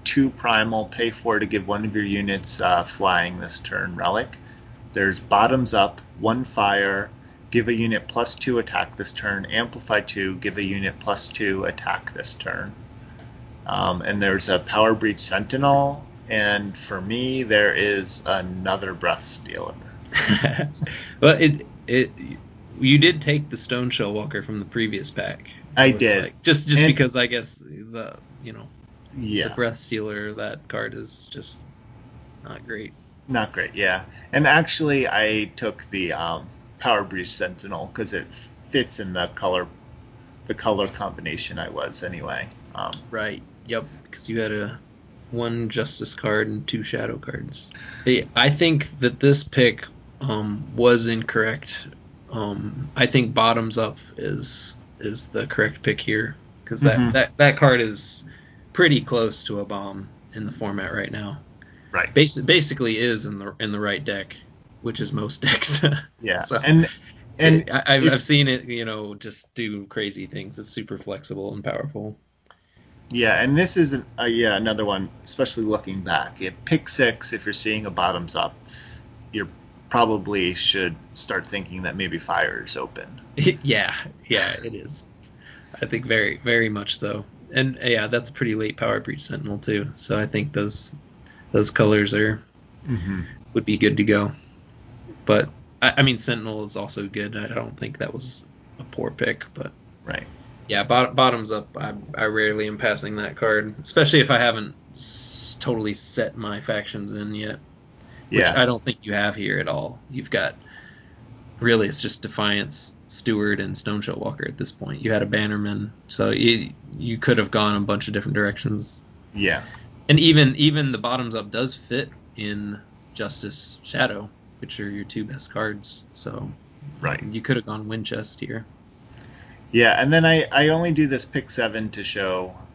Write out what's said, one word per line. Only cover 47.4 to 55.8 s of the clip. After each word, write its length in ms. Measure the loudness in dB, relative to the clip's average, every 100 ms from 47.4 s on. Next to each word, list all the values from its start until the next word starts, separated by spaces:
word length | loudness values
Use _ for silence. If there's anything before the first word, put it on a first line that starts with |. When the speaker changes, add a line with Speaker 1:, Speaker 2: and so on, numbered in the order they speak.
| -10 -12 -16 -18 -16 -2
Speaker 2:
Hey, 220 | 4 4 4
I 160 | 4 6
think 380 | 6 6 4 0 0
that 220 | 0 4
this 240 | 6 6
pick, 420 | 4 6 6 4 -10 -18 -20 -8
um, 440 | -4 -2 -2 -4 -6
was 320 | 4 6 8 4
incorrect. 800 | -2 0 0 0 -2 -8 -12 -12 -18 -20 -20 -12
Um, 560 | -6 -4 -4 -6 -6 -8 0
I 100 | 4
think 260 | 4 4
Bottoms 440 | 4 4 4 0 0
Up 200 | -2 -4 -16 -8
is, 600 | -6 -6 -6 -10 -12 -14 -20 -10
is 280 | -8 -8 -6
the 200 | -6 -4
correct 360 | 0 -2 0